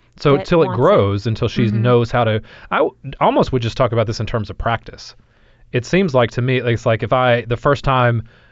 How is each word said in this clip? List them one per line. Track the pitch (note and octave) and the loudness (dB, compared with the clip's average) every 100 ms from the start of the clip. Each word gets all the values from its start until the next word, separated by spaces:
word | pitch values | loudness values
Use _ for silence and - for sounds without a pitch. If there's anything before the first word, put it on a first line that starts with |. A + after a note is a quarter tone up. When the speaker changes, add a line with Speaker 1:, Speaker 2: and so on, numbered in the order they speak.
| _ - | _ -4
Speaker 1:
So | D3+ C#3+ | 0 0
Speaker 2:
that | - | 2
Speaker 1:
till | F3 | 2
it | D#3 | 2
Speaker 2:
wants | G#2+ | 2
it. | |
Speaker 1:
grows, | D3+ G3 G2+ G2+ A2+ | 2 4 2 0 -4
until | A2 A2+ | -4 -4
she | - A#2 | 0 0
Speaker 2:
Mm-hmm. | A2+ | 2
Speaker 1:
knows | A#2 A#2+ A#2 | 2 2 2
how | B2 | 0
to, | A2+ G#2+ - - - | 0 -2 -6 -18 -6
I | G3+ | -2
w-, | A4 - C3+ - | -2 -4 -14 -2
almost | F3 C#4 G3+ | 0 2 0
would | B2+ | 0
just | A#2 - | -2 0
talk | B2+ | 0
about | A#2 A2 | 0 -2
this | A2 | -2
in | A2 | -4
terms | A#2 G2+ | -6 -6
of | - | -6
practice. | - A#2 - - - - _ _ _ _ - | -4 -4 -8 -20 -20 -20 _ _ _ _ -6
It | B2 A#2 | -6 0
seems | F3 G3 | 0 2
like | B2+ A#2 | 2 0
to | - | 0
me, | B2 B2+ | -2 0
it's | A#2+ A2+ - | 0 -2 0
like | A2+ | -2
if | A2 | 0
I, | C3 B2+ A#2+ A#2 | 0 2 0 -2
the | A#2+ | -2
first | D3 C#3 | 0 0
time | - C3 B2 A#2+ - - _ | 0 2 2 0 -4 -16 _